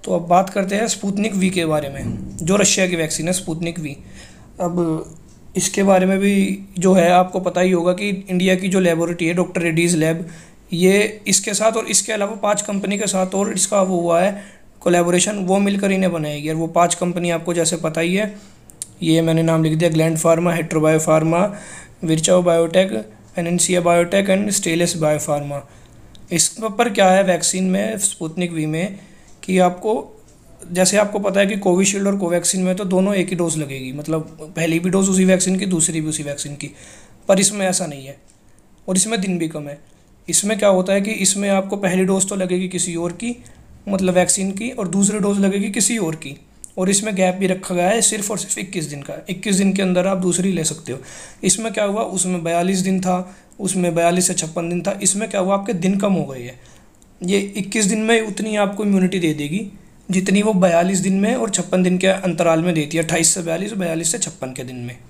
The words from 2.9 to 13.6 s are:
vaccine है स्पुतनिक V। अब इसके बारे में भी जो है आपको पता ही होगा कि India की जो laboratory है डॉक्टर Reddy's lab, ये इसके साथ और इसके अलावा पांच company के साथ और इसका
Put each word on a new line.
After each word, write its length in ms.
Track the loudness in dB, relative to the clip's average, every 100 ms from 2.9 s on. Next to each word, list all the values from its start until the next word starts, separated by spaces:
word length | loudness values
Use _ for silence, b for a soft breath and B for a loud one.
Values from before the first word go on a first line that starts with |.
| 0
vaccine 320 | -2 -2 -2
है 60 |
स्पुतनिक 460 | -4 -4 -6 -6 -6
V। 180 | -10 -12 B B B B B -6
अब 580 | -2 0 0 -2 -6 -18 -20 -20 -8 -4
इसके 260 | -2 2
बारे 220 | 4 6 4
में 120 | 2
भी 140 | 2 2 2 -2 -8 0
जो 140 | 4
है 160 | 6 6
आपको 280 | 6 4 0
पता 220 | -2 2
ही 100 | 2
होगा 220 | 2 2
कि 160 | 0 -2
India 460 | -4 -2 0 2 2
की 120 | 2
जो 120 | 2
laboratory 480 | 2 2 0 0 0
है 60 |
डॉक्टर 280 | 0 0 0
Reddy's 340 | 0 2 2 2
lab, 300 | 2 0 -6 B B B -8
ये 480 | 2 4 4 2 -4 -2
इसके 260 | -2 0
साथ 180 | 0 2
और 160 | 0 -2
इसके 260 | -2 -2
अलावा 220 | -4 -4 -2
पांच 240 | -2 -2
company 360 | -2 -4 -4 -2
के 100 | -2
साथ 280 | -2 -2 -2
और 160 | -2
इसका 280 | -2